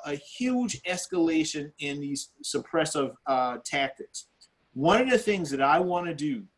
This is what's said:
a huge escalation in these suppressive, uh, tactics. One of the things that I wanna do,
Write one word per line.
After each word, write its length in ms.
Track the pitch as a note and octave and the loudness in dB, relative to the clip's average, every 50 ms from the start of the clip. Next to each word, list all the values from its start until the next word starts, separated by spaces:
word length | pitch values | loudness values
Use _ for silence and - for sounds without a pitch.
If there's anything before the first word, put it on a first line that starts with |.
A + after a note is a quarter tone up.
| - | -8
a 120 | D3 C#3+ | -8 -8
huge 680 | C#3+ - - - - B3 B3+ B3+ B3 B3 G#3+ - - | -8 -10 -16 -8 -4 -2 0 0 0 0 -2 -4 -6
escalation 880 | - F3+ F3+ F3+ - - F#3 F3 E3 E3 D#3+ D#3+ D#3 D#3 - D3+ C#3+ D3 - - | -4 -4 -4 -4 -4 -4 0 2 2 2 2 2 0 0 -4 -6 -8 -8 -10 -8
in 220 | C#3+ C#3+ C#3+ C#3+ | -6 -6 -6 -4
these 300 | C#3+ C#3+ C#3+ C3+ - - _ _ | -6 -6 -6 -6 -8 -12 _ _
suppressive, 720 | - - - C3 - - - E3 D#3 D#3 - D3 C3+ B2 - - _ C#3 | -10 -4 -4 -4 -4 -2 0 0 0 0 0 -2 -2 -2 -6 -8 _ -2
uh, 300 | C3+ C3 B2+ B2+ B2 A2+ - | 0 0 0 0 -2 -6 -8
tactics. 640 | - D3 C#3+ C#3 C3 - - - - - - - _ _ _ _ _ _ _ _ _ | -6 -2 -2 -2 -2 -4 -10 -16 -16 -14 -16 -18 _ _ _ _ _ _ _ _ _
One 280 | _ B2+ C#3+ E3+ G3+ A#3+ | _ 0 4 6 6 6
of 80 | B3+ B3+ | 6 4
the 100 | B3 A3 | 4 4
things 300 | - G#3 G3+ F#3 E3 C#3 | 4 2 0 0 0 -2
that 120 | C#3 C3+ | 0 2
I 160 | C#3 C#3 D3+ F3 | 4 6 6 4
wanna 360 | F3+ F3+ F3 F3 F3+ E3+ E3 | 4 2 0 -2 -2 -4 -4
do, 280 | D3 D3 D3+ C3 G#2+ F#2+ - _ | -4 -4 -4 -4 -4 -8 -12 _